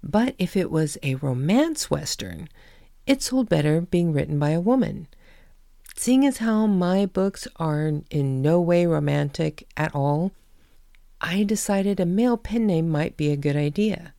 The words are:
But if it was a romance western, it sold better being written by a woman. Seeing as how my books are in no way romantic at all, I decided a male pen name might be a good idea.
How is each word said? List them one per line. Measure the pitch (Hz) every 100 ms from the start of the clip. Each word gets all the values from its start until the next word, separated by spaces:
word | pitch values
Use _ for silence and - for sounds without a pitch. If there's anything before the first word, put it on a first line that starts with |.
But | - 208 247 -
if | 180 196
it | 180
was | 160 156 -
a | 139
romance | 131 143 127 143 220 320 302 -
western, | 147 143 - 190 175 165 - - - - - -
it | 269
sold | - 254 233
better | 165 147 156
being | 180 180 170
written | 147 - 147
by | 147
a | 160
woman. | 180 262 220 - 156 - - - - - - - -
Seeing | - - 262 277
as | 262
how | 226 214 220
my | 196 180 190 202
books | - 196 - -
are | - 160 151 156 147 -
in | 151 139 131
no | 139 170
way | 170 175
romantic | 175 160 147 147 147 - 160 147 - -
at | 156
all, | 143 139 147 185 - _ - - - - - - -
I | - 180
decided | 208 220 - 196 196 196
a |
male | 175 185 247 233
pen | - 220 220
name | 165 165
might | 156 160 -
be | 147
a | 143
good | 143 143
idea. | 147 147 214 202 -